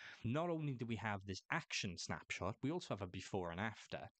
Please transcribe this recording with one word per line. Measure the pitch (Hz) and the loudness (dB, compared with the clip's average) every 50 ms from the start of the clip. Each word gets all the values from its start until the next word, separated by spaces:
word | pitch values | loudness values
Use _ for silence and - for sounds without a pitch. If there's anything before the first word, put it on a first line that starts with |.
| - - - - - | -12 -12 -12 -2 0
Not | 110 123 151 170 175 | 2 2 4 4 2
only | 165 160 151 147 131 | 2 2 2 0 0
do | 120 123 | 0 0
we | 117 117 | 0 0
have | 104 107 110 101 98 101 | 2 2 2 2 2 0
this | 98 95 - - _ | -2 -4 -4 0 _
action | 143 160 - - - - - 98 87 | 0 0 2 0 0 0 0 0 -2
snapshot, | - - - 85 78 - - - - 87 92 113 - | -4 -2 -2 -2 -2 -2 -4 -2 0 0 0 0 2
we | - 135 | 0 0
also | 165 180 - - 123 | 2 0 0 -2 -2
have | 101 | -2
a | 101 | -2
before | 90 90 98 - - - 98 90 85 | -4 -4 -6 -4 -2 0 0 0 0
and | 85 87 | 0 0
after. | 107 113 104 - - - - 71 73 - - | 0 0 -2 -4 -8 -6 -6 -6 -6 -8 -12